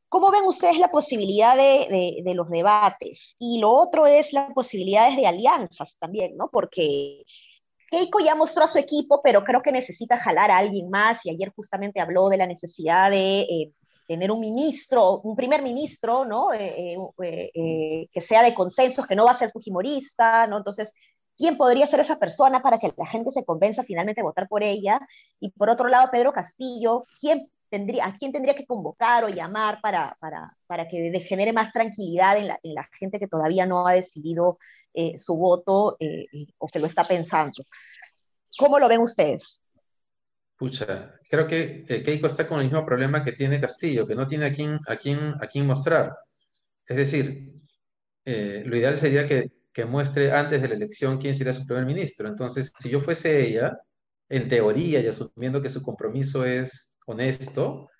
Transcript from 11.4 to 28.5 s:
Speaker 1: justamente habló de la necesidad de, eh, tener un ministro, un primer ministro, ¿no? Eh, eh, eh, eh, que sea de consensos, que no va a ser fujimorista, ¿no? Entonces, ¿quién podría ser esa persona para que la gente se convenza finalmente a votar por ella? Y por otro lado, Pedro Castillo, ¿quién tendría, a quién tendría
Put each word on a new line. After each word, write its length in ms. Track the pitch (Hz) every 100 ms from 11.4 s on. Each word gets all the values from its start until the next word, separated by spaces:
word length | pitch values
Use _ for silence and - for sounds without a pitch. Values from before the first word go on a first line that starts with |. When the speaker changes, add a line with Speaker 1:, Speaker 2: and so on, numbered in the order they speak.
| 190 -
Speaker 1:
justamente 440 | 202 190 202 202
habló 280 | 165 180 190
de 80 | 196
la 100 | 180
necesidad 640 | 170 170 - 160 175 196
de, 300 | 196 190 196
eh, 300 | - 170 151 _ _ _ -
tener 240 | 165 190
un 100 | 226
ministro, 800 | 220 233 311 - - 254 185 202
un 160 | 214 220
primer 260 | 254 294
ministro, 640 | 269 247 302 - 233 247
¿no? 280 | 254 214 370
Eh, 400 | 220 190 165 175
eh, 40 | 175 185 -
eh, 280 | 180 165 -
eh, 540 | 165 165 160 156 160 165
que 80 | 175
sea 200 | 170 220
de 120 | 240
consensos, 520 | 233 180 - 254 254 269
que 80 | 196
no 100 | 233
va 60 |
a 60 | 247
ser 120 | 226
fujimorista, 920 | 226 214 180 226 285 269 - 226 226 226
¿no? 100 | 208
Entonces, 360 | 202 202 214 _ _ _ _ -
¿quién 220 | 320 -
podría 280 | 254 247 285
ser 140 | 294
esa 180 | 302 302
persona 440 | 175 - 269 254
para 160 | 262 233
que 120 | 202 -
la 80 | 160
gente 240 | 226 233
se 120 | -
convenza 380 | - 165 202 220
finalmente 380 | - 170 196 214
a 20 |
votar 240 | 175 180 190
por 140 | 208
ella? 380 | 208 202 196 240 269 _ _ _
Y 100 | 190
por 180 | - 208
otro 180 | 240 247
lado, 200 | 254 254
Pedro 220 | 240 254
Castillo, 720 | 277 - - 254 240 226 240 247 _
¿quién 300 | 294 320 - _ _
tendría, 360 | 202 202 254 190
a 100 | 196
quién 160 | 277
tendría 220 | 285 262